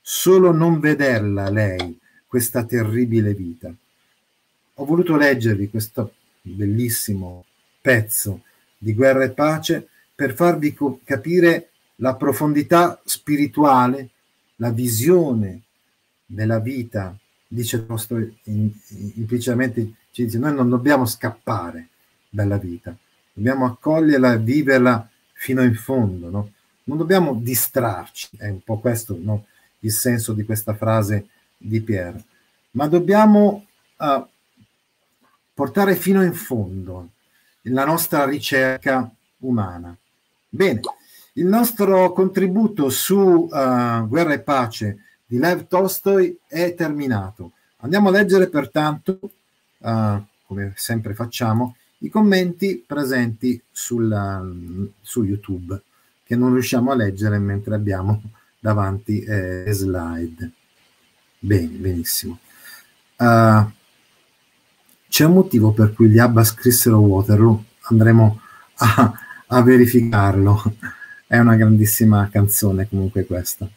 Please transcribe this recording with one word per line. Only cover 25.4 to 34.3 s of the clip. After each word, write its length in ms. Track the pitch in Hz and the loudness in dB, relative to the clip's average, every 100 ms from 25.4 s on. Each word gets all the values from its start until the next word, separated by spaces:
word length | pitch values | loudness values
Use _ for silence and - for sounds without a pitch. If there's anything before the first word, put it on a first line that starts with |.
| - 131 | -6 0
in 120 | 127 | 2
fondo", 560 | 110 - 131 107 92 85 | 0 -4 -2 -2 -4 -10
no? 220 | 98 104 _ _ _ | -10 -10 _ _ _
Non 140 | - 147 | -10 -6
dobbiamo 360 | 160 190 165 | 0 0 0
distrarci, 1000 | 117 120 123 - - 123 90 - - - - | -4 -4 -4 -4 -4 -4 -6 -12 -18 -18 -14
è 120 | 104 | -12
un 140 | 95 | -12
po' 160 | - 110 | -8 -6
questo, 400 | 123 113 - 90 | -4 -4 -6 -10
no, 260 | 98 107 - _ _ _ | -6 -6 -8 _ _ _
il 100 | 110 | -6
senso 420 | 107 123 120 113 | -4 -2 -2 -4
di 120 | 107 | -6
questa 300 | 104 110 - | -6 -8 -6
frase 540 | 107 110 110 101 104 - _ _ _ | -6 -2 0 0 -4 -6 _ _ _
di 240 | - 110 | -6 -6
Pierre, 420 | 110 101 87 110 - _ _ _ _ | -4 -6 -6 -12 -20 _ _ _ _
ma 140 | 117 147 | -6 0
dobbiamo, 800 | 175 175 202 214 208 202 - _ _ _ _ | 0 2 4 6 6 4 0 _ _ _ _
eh, 260 | 151 139 - | -4 -4 -4